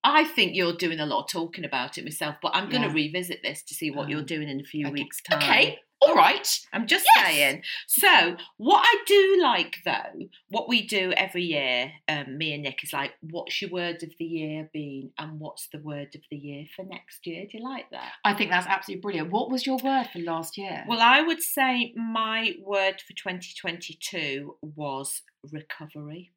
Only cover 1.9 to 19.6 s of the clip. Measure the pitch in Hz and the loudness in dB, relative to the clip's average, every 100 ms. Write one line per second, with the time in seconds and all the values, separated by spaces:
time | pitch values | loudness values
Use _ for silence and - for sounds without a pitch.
1.9 | - - 151 151 147 - 180 202 247 220 | -8 -10 -6 -6 -4 -2 -2 -2 -2 0
2.9 | 156 151 175 180 - 113 147 - - 156 | 0 -2 -4 -6 -6 -8 -8 -12 -8 -6
3.9 | 143 147 151 143 160 151 135 139 151 143 | -4 -4 -6 -4 -6 -6 -8 -8 -6 -4
4.9 | 143 - - - 156 147 214 440 - _ | -4 -8 -10 -2 0 4 4 4 0 _
5.9 | _ 480 339 - 392 - - - 196 226 | _ 6 8 6 4 -2 -4 -4 -6 0
6.9 | 359 - 440 190 147 143 139 - - - | 4 8 8 8 4 4 2 -6 -10 -4
7.9 | - 392 294 170 175 - _ 226 403 466 | 4 8 8 6 0 -12 _ 4 6 8
8.9 | 415 - 403 381 381 302 202 165 - 175 | 4 6 6 8 6 6 2 -2 -4 -2
9.9 | 123 - - - _ _ 214 - 240 202 | -2 -4 -12 -14 _ _ -4 0 -2 0
10.9 | 208 185 - 190 180 180 147 135 123 135 | -2 2 0 0 -2 -2 -2 0 0 -2
11.9 | - - 151 135 135 160 147 143 - 147 | -6 -4 -4 -4 -6 -4 -4 -6 -8 -6
12.9 | 147 139 - 160 165 - - 185 180 175 | -4 -6 -8 -12 -10 -6 -6 -4 -4 -4
13.9 | 165 160 - 165 165 156 156 156 151 147 | -6 -12 -10 -6 -4 -4 -6 -8 -8 -8
14.9 | 135 135 - 156 156 156 - - 156 151 | -10 -12 -12 -12 -10 -12 -14 -14 -12 -10
15.9 | 143 143 151 _ 147 143 143 156 - 185 | -10 -10 -16 _ -14 -12 -14 -14 -16 -14
16.9 | 175 _ - - 170 202 220 240 269 - | -14 _ -14 -12 -12 -14 -14 -12 -12 -12
17.9 | - 62 - 208 196 196 180 180 190 - | -14 -14 -2 -2 0 0 0 0 -4 -4
18.9 | 190 208 180 160 202 254 254 | -10 -6 -6 -2 -4 -2 -4